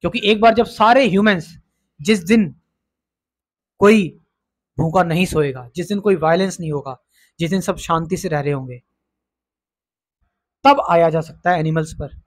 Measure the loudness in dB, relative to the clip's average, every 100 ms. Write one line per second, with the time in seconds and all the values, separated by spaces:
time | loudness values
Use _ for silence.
0 | -6 -4 -2 4 4 2 -2 0 4 4
1 | 4 2 2 0 -6 -20 _ _ _ _
2 | -2 -2 2 2 2 -6 _ _ _ _
3 | _ _ _ _ _ _ _ _ 4 4
4 | 2 -8 _ _ _ _ _ -6 -2 0
5 | 0 0 0 0 -2 -4 -14 -12 -6 -4
6 | 0 0 2 0 -2 -6 -8 -8 -8 -16
7 | _ _ _ _ -4 -2 -4 -8 -4 -4
8 | -4 -6 -4 -6 -4 -6 -10 -18 _ _
9 | _ _ _ _ _ _ _ _ _ _
10 | _ _ _ _ _ _ 2 2 2 2
11 | 2 0 -6 -6 -2 0 0 -2 -4 -10
12 | -14 -16